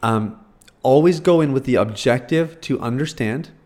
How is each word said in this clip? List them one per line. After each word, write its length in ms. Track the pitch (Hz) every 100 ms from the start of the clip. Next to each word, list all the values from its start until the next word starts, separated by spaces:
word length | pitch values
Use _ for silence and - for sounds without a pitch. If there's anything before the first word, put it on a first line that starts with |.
Um, 380 | 113 110 107 - _ _ - _
always 380 | 127 135 165 170
go 200 | 170 170
in 120 | 151
with 120 | 135
the 120 | 131 120
objective 840 | 104 104 - 123 - 160 160 160
to 180 | - 131
understand. 680 | 117 123 156 - 113 123 165 -